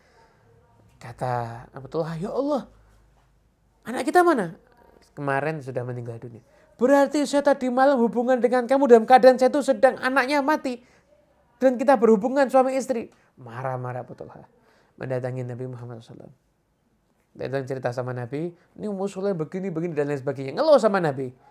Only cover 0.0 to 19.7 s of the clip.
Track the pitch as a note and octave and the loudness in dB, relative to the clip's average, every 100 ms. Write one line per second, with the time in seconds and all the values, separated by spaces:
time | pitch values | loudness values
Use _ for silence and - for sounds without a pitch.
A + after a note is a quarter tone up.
0 | _ _ _ _ _ _ _ _ _ _ | _ _ _ _ _ _ _ _ _ _
1 | B2 A#2 B2+ B2 A#2 A#2 C3 C3+ C3 D#3 | -20 -8 -6 -6 -8 -14 -18 -18 -10 -8
2 | D#3+ E3 G3+ A#3 C#4 C#4+ - _ _ _ | -6 -8 -6 -4 -2 -4 -6 _ _ _
3 | _ _ _ _ _ _ _ _ - B3 | _ _ _ _ _ _ _ _ -10 -6
4 | C#4 F4+ F4 C#4+ E3+ F3 _ _ _ _ | 2 4 4 2 -2 -8 _ _ _ _
5 | _ - C#3+ C3+ D3 D#3+ C3 B2+ B2 B2 | _ -8 -4 -2 -2 -6 -8 -8 -8 -10
6 | A#2 A#2 B2 A#2 _ _ _ - B3 C#4+ | -12 -14 -16 -20 _ _ _ -2 2 4
7 | C#4 D4+ C#4 C#4+ C#4+ C#4 B3+ B3 C4+ C4+ | 4 0 0 0 2 0 0 2 4 4
8 | A#3 A3+ A#3+ B3+ A#3 B3+ A#3 C4+ C4+ A#3 | 2 0 0 2 2 0 0 2 6 6
9 | A3 B3+ B3+ B3+ B3+ D4 C4 A3+ C4 G3+ | 8 8 8 6 4 2 0 4 2 2
10 | B3+ C4+ B3+ D4 C#4 D4+ C#4 A#3+ _ _ | 0 0 0 0 0 -2 -4 -8 _ _
11 | _ _ _ _ _ _ C4 A#3+ C4 C4+ | _ _ _ _ _ _ 0 2 2 4
12 | A3 A3 A#3 C4+ C4 C4 C4 C4 B3+ A#3 | 4 4 2 0 2 2 2 -2 -4 -6
13 | F#3+ _ _ _ A#2+ A#2 C3 B2+ B2 B2 | -8 _ _ _ -16 -10 -8 -6 -8 -10
14 | B2 - - - - _ _ _ _ - | -14 -16 -18 -18 -20 _ _ _ _ -14
15 | C3 B2+ B2 B2+ B2 A#2+ B2+ B2+ A#2+ A#2 | -8 -6 -6 -8 -8 -10 -12 -12 -16 -18
16 | A#2 - - _ _ _ _ _ _ _ | -20 -20 -20 _ _ _ _ _ _ _
17 | _ _ _ - C3 C3+ C3 C3 B2+ A#2+ | _ _ _ -12 -8 -6 -6 -6 -6 -6
18 | B2 B2 A#2+ C#3+ F3 E3+ _ - G#3+ G3 | -8 -8 -8 -8 -8 -12 _ -12 -10 -6
19 | G3 F#3+ G3 F3+ D3+ F#3+ F#3+ | -8 -6 -6 -4 -6 -8 -6